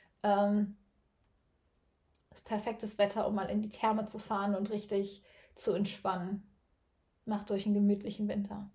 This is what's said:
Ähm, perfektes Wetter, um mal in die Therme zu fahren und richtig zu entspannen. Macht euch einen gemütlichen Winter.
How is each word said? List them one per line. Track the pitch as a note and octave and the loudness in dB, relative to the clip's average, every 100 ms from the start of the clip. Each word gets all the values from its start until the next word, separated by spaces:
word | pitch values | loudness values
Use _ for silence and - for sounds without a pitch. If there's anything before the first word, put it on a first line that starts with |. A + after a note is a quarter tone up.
| _ _ | _ _
Ähm, | G#3 G3+ G3+ G#3 G3+ - _ _ _ _ _ _ _ _ _ _ _ _ _ _ _ - | 2 4 4 4 0 -4 _ _ _ _ _ _ _ _ _ _ _ _ _ _ _ -20
perfektes | - G#3+ A3+ G#3+ G#3+ - | -6 -6 -4 -6 -6 0
Wetter, | G3+ A3 - | 2 2 0
um | G3+ | 0
mal | F#3 | 0
in | G#3 | -2
die | G#3+ | -2
Therme | - A3 A3 G#3+ | 0 2 2 -2
zu | A3 | -6
fahren | - A3 G3+ | -4 0 0
und | G3 G#3 | 0 0
richtig | G#3 - G3+ G3 - - - - | -4 -2 -2 -2 -6 -20 -20 -20
zu | - - | -6 0
entspannen. | F3+ G3+ - F#3+ F3+ F3+ G3+ - _ _ _ _ _ _ _ | 0 0 -2 -2 -2 -2 -6 -8 _ _ _ _ _ _ _
Macht | - G#3 - | -4 -4 -2
euch | G3+ | -2
einen | G#3 | 2
gemütlichen | G3+ G3+ G3+ - G#3 G#3 | 4 4 4 -2 -4 -2
Winter. | G#3 G3+ G3+ G3+ | -2 -4 -6 -12